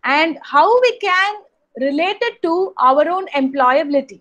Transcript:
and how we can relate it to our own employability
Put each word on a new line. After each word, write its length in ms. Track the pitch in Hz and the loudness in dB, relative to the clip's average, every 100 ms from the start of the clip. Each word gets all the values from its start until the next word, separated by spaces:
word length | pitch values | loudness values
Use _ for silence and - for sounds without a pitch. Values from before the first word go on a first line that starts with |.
and 340 | 240 285 330 311 | 0 0 0 -4
how 380 | - 285 339 480 | -2 2 4 4
we 180 | 494 466 | 2 0
can 360 | 403 359 392 415 _ _ _ - | -2 0 -2 -4 _ _ _ -6
relate 380 | 269 285 349 403 | -4 -2 -2 -2
it 180 | 480 453 | -6 -4
to 300 | 349 339 381 - | -4 -2 -2 0
our 300 | 254 269 302 | 2 2 0
own 180 | 370 381 | -2 -4
employability 920 | 285 269 277 247 269 302 285 269 185 | -4 -2 0 2 2 0 -2 -4 -16